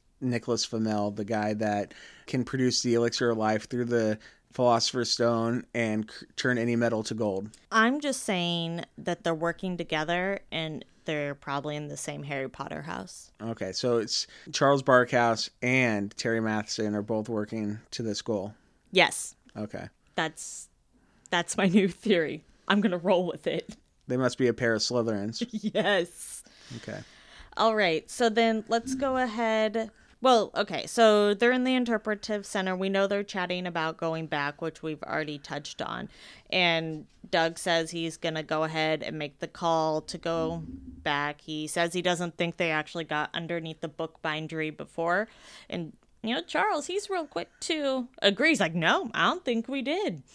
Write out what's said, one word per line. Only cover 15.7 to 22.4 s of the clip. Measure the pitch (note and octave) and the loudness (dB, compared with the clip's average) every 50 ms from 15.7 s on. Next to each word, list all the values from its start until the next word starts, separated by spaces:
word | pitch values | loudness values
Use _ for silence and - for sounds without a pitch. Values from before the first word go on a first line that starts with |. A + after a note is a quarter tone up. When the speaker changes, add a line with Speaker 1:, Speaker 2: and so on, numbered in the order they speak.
| B2+ C3 B2+ A#2+ G#2+ G#2 G2+ G2+ - - | 2 4 4 4 2 0 -2 -4 -6 -4
Speaker 1:
Terry | - A#2+ A2+ A2+ | -2 0 0 2
Matheson | A2 A2 G#2+ G#2+ G#2 - - - A2 G#2+ G#2 | 0 0 0 -2 -2 -4 -4 -2 -2 0 0
are | G#2 G2+ | -2 -2
both | A2 A2+ A2 G#2+ A#2+ | -2 -2 -2 -2 -2
working | A#2 G#2+ G#2 G#2 - A2+ G#2+ G#2 G#2 A2 - - | -2 -4 -4 -4 -4 -4 -4 -4 -6 -6 -10 -12
to | - - | -8 -6
this | A#2 A2 G2+ - | -4 -4 -4 -4
goal. | - - A2+ G2+ F#2 G#2+ G#2+ _ _ _ _ _ _ - | -2 -2 -2 -2 -2 -6 -10 _ _ _ _ _ _ -2
Speaker 2:
Yes. | - F#3 E3+ - - - - - - _ _ _ - - | 4 4 4 4 2 -4 -8 -10 -14 _ _ _ -10 -10
Speaker 1:
Okay. | G#2+ G#2+ - - - - _ _ _ _ - | -10 -8 -8 -10 -12 -12 _ _ _ _ -4
Speaker 2:
That's, | - E3 D#3+ D#3 - - - - - - - _ _ _ _ _ _ _ _ _ _ _ - | -4 -4 -4 -4 -10 -14 -14 -14 -14 -16 -18 _ _ _ _ _ _ _ _ _ _ _ -2
that's | - F3 E3+ - - - | -2 -2 -2 -2 0 2
my | G3+ F#3 | 2 4
new | E3+ G#3+ F#3+ G3 | 6 6 4 4
theory. | F3 - - A3+ G3+ E3+ D#3+ C#3 C3 D#3 | 0 -2 0 2 2 2 2 0 -4 -8